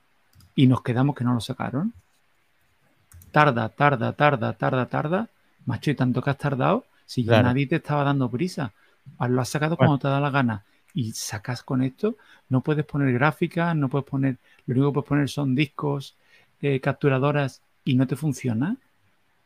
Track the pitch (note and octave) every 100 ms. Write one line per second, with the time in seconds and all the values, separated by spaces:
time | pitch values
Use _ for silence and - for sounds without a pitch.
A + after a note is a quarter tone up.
0 | _ _ _ _ _ - C3 B2 - A#2+
1 | C#3 C#3 B2 B2 - B2 A#2 C3 G3+ -
2 | _ _ _ _ _ _ _ _ _ _
3 | _ - - - D3 A#2 A2 - C#3+ C3+
4 | A#2 - D3 C#3 A#2 - C#3+ C3+ A#2+ C3+
5 | D3 F#3 A#3 _ _ _ - A2+ - C#3+
6 | B2+ B2 C#3+ C3+ D3 C3 C#3 G#3 - _
7 | - - A2 A2+ B2 B2+ C#3 E3 - D3
8 | C#3+ C#3 B2 B2 F3+ F#3 B2 - _ _
9 | - - B2 B2+ B2 D#3 D3+ E3 - C#3
10 | C#3 C#3 C#3+ C#3 B2 A2 - _ _ F3+
11 | A2 - - G#2 - A#2+ - C3 C3 C3
12 | G#3 B3 _ - _ C3 C#3+ D3+ D3 D3
13 | C#3 B2 D3 D3+ E3+ E3+ E3+ D#3+ C3+ C#3+
14 | C3 C3+ C3+ D3+ _ _ - B2 C#3 C#3+
15 | - D3 C#3 - C#3+ B2+ D3+ - D3 C#3+
16 | C#3 - _ _ _ _ C#3+ C3+ C#3+ C3+
17 | D3 C3+ C#3+ D3 C#3 - _ _ - B2+
18 | C3 C#3+ D#3 C3 C3 A2+ D#3 B3 _ _
19 | _ _ _ _